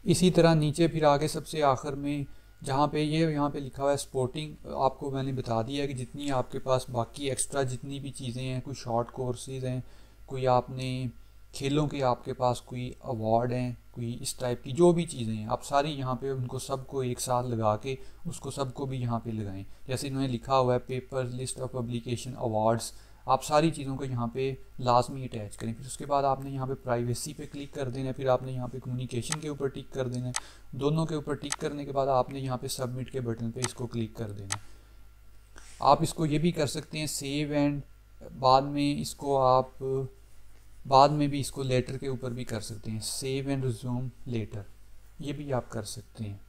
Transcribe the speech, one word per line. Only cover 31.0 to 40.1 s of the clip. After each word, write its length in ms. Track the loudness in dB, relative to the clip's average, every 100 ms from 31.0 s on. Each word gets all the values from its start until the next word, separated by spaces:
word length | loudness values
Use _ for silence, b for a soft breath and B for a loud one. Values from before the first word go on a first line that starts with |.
| 0
के 100 | -2
ऊपर 200 | -4 -6
tick 180 | -4 -4
करने 300 | -4 -6 -4
के 60 |
बाद 160 | 0 2
आपने 300 | 2 2 -2
यहाँ 180 | -4 -4
पे 100 | -4
सबमिट 400 | -4 -4 -4 -6
के 100 | -4
button 300 | -4 -2 -4
पे 100 | -2
इसको 260 | -4 -4 -6
click 280 | -4 -4 -6
कर 160 | -8
देना 240 | -8 -6 -6
है। 60 | b b b b b -20 -20 -20 -20 -18 -18 0
आप 200 | 6 6
इसको 220 | 4 0 0
ये 140 | 2
भी 120 | 2
कर 160 | 2 -2
सकते 300 | -2 -6 -6
हैं 100 | -4
save 440 | -4 -4 -2 0 2
and 240 | 2 2 -8 -18 -20 -18 -16
बाद 300 | 0 8 8 6
में 260 | 0 0
इसको 460 | 0 -4 -6 2 6
आप 400 | 8 8 4 -4 -2 -2 -4